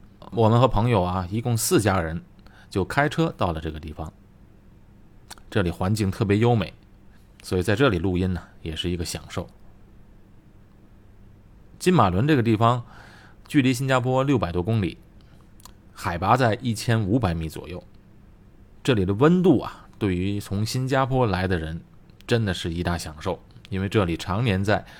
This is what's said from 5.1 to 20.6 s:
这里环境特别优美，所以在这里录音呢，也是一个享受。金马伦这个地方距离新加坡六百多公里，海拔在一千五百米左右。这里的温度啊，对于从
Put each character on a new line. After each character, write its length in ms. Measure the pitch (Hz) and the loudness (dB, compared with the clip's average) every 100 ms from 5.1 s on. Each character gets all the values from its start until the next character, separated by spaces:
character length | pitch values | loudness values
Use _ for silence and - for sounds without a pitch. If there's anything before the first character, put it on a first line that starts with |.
| - - - - | -20 -20 -20 -8
这 120 | 110 | -2
里 100 | 90 | -2
环 240 | 85 - 107 | -2 -2 0
境 160 | 98 | -2
特 140 | 92 104 | 0 0
别 120 | 104 | 2
优 160 | 117 | 2
美， 200 | 120 85 - - - - - - - | 2 -2 -8 -20 -20 -20 -20 -20 -20
所 160 | - 95 | -6 -2
以 60 | |
在 100 | 90 104 | 0 2
这 120 | 139 | 2
里 120 | 90 | 2
录 180 | 92 90 | 0 0
音 160 | 92 | 0
呢， 80 | 90 - - | -4 -8 -14
也 140 | 85 80 | -10 -6
是 140 | 87 | -4
一 80 | 87 | -4
个 80 | 85 | -6
享 180 | - - | -10 -10
受。 180 | - - - - - - - - - - - - - - - - - - - - - - - - - | -10 -10 -14 -20 -20 -20 -20 -20 -20 -20 -20 -20 -20 -20 -20 -20 -20 -20 -20 -20 -20 -20 -20 -20 -4
金 140 | - | 2
马 160 | 175 101 | 4 4
伦 180 | 87 143 | 2 2
这 80 | 147 | 2
个 80 | |
地 140 | 113 107 | 2 2
方 260 | 117 123 117 - - - - - - | 2 0 -4 -18 -20 -20 -20 -20 -4
距 140 | 151 | 0
离 120 | 127 | 2
新 140 | 123 135 | 0 0
加 120 | 131 | 0
坡 240 | 120 131 | 2 0
六 140 | 135 131 | 2 2
百 140 | 87 | 0
多 120 | 87 | -2
公 180 | 87 113 | 0 0
里， 160 | 90 - - - - - - - - - - | -2 -6 -16 -20 -20 -20 -20 -20 -20 -20 -20
海 240 | - 95 87 | -12 -6 -2
拔 180 | 92 127 | 2 2
在 220 | 127 104 | 2 0
一 120 | 131 | -2
千 280 | 107 - 113 | -4 0 0
五 160 | 98 123 | 2 0
百 160 | 101 | 0
米 140 | 82 80 | -2 -6
左 220 | - - | -10 -12
右。 120 | 87 - - - - - - - - - - | -14 -16 -20 -20 -20 -20 -20 -20 -20 -20 -6
这 120 | - | 0
里 120 | 120 90 | 2 2
的 80 | |
温 300 | 101 147 180 | 4 4 6
度 180 | 180 120 | 4 4
啊， 260 | 71 - - - | 0 -12 -20 -6
对 160 | 104 90 | -2 0
于 240 | 95 101 | -2 -4
从 260 | - 98 | -4 -4